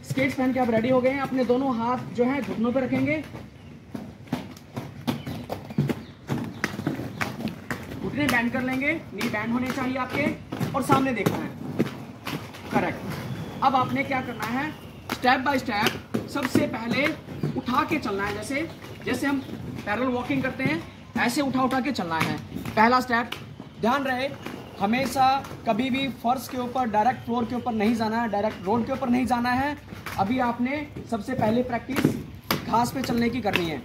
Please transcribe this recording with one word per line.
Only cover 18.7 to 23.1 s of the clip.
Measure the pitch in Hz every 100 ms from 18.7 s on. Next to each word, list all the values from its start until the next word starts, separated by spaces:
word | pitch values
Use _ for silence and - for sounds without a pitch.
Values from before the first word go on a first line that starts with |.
| - - -
जैसे | - 247 277
हम | 277 - - - -
पैरेलल | - 208 262
walking | 247 247 269
करते | 254 262
हैं | 262 320 - - - -
ऐसे | 233 247
उठा | 277 254
उठा | 254 262
के | 254
चलना | 233 170 160
है। | 160 156 - 175 -
पहला | - 226 240
step, | 247